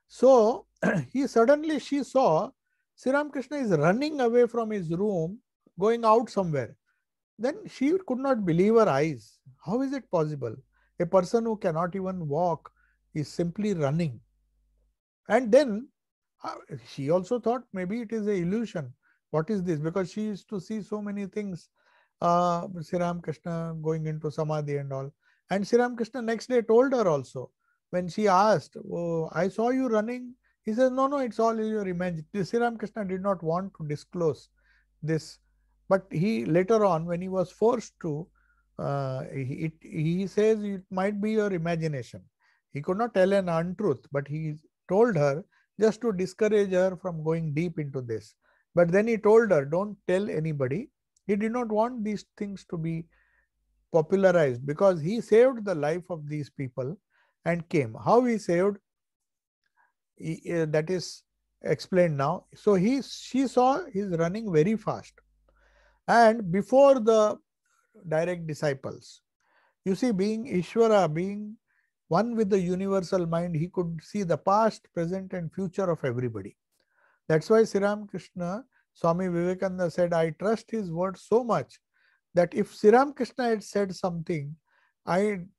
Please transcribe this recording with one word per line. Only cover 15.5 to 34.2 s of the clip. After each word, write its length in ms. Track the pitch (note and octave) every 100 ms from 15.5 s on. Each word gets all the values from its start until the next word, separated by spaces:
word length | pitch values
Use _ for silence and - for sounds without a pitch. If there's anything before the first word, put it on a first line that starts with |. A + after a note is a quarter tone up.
then, 360 | A#3+ D4 G3+ C4+ _ _ _ _ _
uh, 100 | - - - C#3 -
she 220 | - C#3
also 300 | F3 F#3 B3
thought 240 | A3+ B3 B3
maybe 280 | F#3+ F3+ A3+
it 120 | A3
is 140 | A3+ G#3
an 80 | G3+
illusion. 580 | E3+ G#3 A3+ F3 C3 - _ _ _
What 180 | D3+ D#3+
is 140 | G#3+
this? 160 | F3+ D#3
Because 320 | D#3 F#3+ F3+
she 100 | -
used 240 | G#3+ G3 -
to 100 | G#3
see 240 | E3 A3
so 180 | F#3 G#3+
many 240 | G#3 G3+ G3
things, 440 | G#3+ G3+ F3 - _ _ _ _ _
uh, 460 | F3 F3 F3 E3+ F3+ F3+
Sri 180 | D#3 F3+
Ramakrishna 800 | F3 F3 E3+ D3 F3 E3 E3 D#3+
going 240 | D#3 D#3+ D#3
into 240 | D#3 D#3
samadhi 480 | C#3+ D3+ D3+ D3 C#3+
and 160 | C#3
all. 160 | C3+ C#3 - _ _ _
And 180 | F#3+ G#3
Sri 120 | A#3+
Ramakrishna 420 | B3 A#3+ A3+ C4+
next 280 | A3+ A3+ -
day 120 | B3+
told 320 | A3+ A3+ C4+
her 140 | C4 G3+
also, 420 | D3 B2+ - A#2+ _ _ _ _
when 180 | F3+ F3+
she 200 | D#3+ G#3
asked, 500 | F#3 G#3+ F#3 - - -
"Oh, 380 | E3+ E3+ E3 D#3+
I 160 | D3+ F#3+
saw 220 | G3 A#3
you 180 | C4 C4
running." 480 | A3 G#3+ B3 B3 B3 _ _
He 100 | -
says, 180 | A3 C4
No, 160 | B3+ C4+
no, 100 | C#4+
it's 220 | B3+ G3+
all 200 | A3+ A3+
your 260 | A3 G#3+ G3
imag-, 380 | F3 F3+ E3 D#3 G#3 F3
Sri 120 | A#3
Ramakrishna 460 | A#3+ A3+ G#3+ - G3
did 160 | F#3+
not 200 | G3 F#3+
want 320 | D#3+ E3+ G3 -
to 80 | D3+
disclose 600 | D3 - F3+